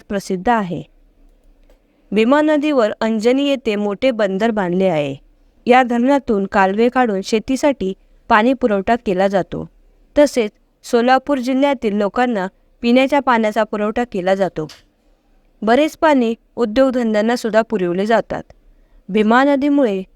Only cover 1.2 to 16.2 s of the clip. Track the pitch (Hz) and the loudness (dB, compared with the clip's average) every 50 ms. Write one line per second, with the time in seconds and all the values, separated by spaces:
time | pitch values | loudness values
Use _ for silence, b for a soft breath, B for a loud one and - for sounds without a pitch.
1.2 | _ _ _ _ _ _ _ _ _ _ _ _ _ _ _ _ _ _ 196 214 | _ _ _ _ _ _ _ _ _ _ _ _ _ _ _ _ _ _ -2 0
2.2 | 220 240 277 302 302 311 302 294 277 302 294 254 214 214 - - 226 220 226 220 | 2 4 4 4 4 2 2 0 0 0 0 0 0 0 -2 -2 -4 -2 -2 0
3.2 | 208 240 254 269 285 285 277 247 - 226 208 208 208 208 202 - - 269 233 214 | 0 0 0 0 0 -2 -2 -2 -2 -4 -4 -2 -2 -4 -4 -2 -2 -2 0 0
4.2 | 214 190 190 185 226 233 214 214 185 175 175 185 190 190 160 151 147 139 139 139 | -2 -2 0 -2 -2 -2 0 -2 -2 -2 0 0 0 0 0 0 -2 -4 -8 -12
5.2 | _ _ _ _ _ _ _ _ _ 226 240 254 262 233 240 240 240 262 285 277 | _ _ _ _ _ _ _ _ _ 4 4 4 4 2 0 0 0 0 0 0
6.2 | - - 220 196 196 190 - 208 190 190 196 214 233 247 - 262 254 226 196 190 | 0 -2 -2 -2 -2 0 0 0 0 2 2 0 0 0 2 0 0 0 -2 -4
7.2 | 196 - 226 220 - - 262 247 - 294 269 - 190 190 190 - _ _ _ _ | -4 -4 -4 -4 -2 -4 -4 0 0 -2 -2 -2 -4 -6 -8 -10 _ _ _ _
8.2 | _ - 233 214 220 254 269 247 254 220 208 196 185 - 233 240 - 214 180 180 | _ 0 2 2 4 2 0 0 0 -2 -2 -2 0 -2 -2 -2 -2 -2 0 0
9.2 | 196 202 202 185 165 - - 160 160 - _ _ _ _ _ _ _ _ - 285 | 0 0 0 -2 -2 -4 -8 -10 -10 -12 _ _ _ _ _ _ _ _ 2 2
10.2 | 294 262 - 247 214 214 - _ _ _ _ _ - - 247 233 233 254 262 262 | 2 2 2 -2 -4 -4 -6 _ _ _ _ _ -6 -2 0 0 2 2 2 2
11.2 | 262 - 285 262 233 254 269 262 277 285 277 - - 208 196 208 208 190 - 247 | 2 -2 -2 -2 -2 -2 0 0 0 0 0 -2 -2 -2 -2 -2 -2 -2 -2 -2
12.2 | 254 254 233 196 180 190 - _ _ _ _ _ - 240 240 262 269 269 294 285 | -2 -2 -2 -4 -6 -6 -10 _ _ _ _ _ 0 2 2 2 2 2 0 0
13.2 | 262 269 240 226 220 214 208 226 214 - - 208 208 214 220 233 208 - - 190 | 2 2 0 0 0 0 -2 -2 -2 -2 -4 -4 -4 -4 -4 -4 -6 -6 -6 -4
14.2 | 175 185 196 196 190 170 - 160 156 135 - - _ _ _ _ _ _ _ _ | -2 0 0 0 0 -2 -4 -6 -10 -10 -12 -18 _ _ _ _ _ _ _ _
15.2 | _ _ _ _ _ _ _ _ 208 214 233 277 302 302 - - 330 311 294 262 | _ _ _ _ _ _ _ _ -2 0 2 2 2 0 -2 0 0 2 2 2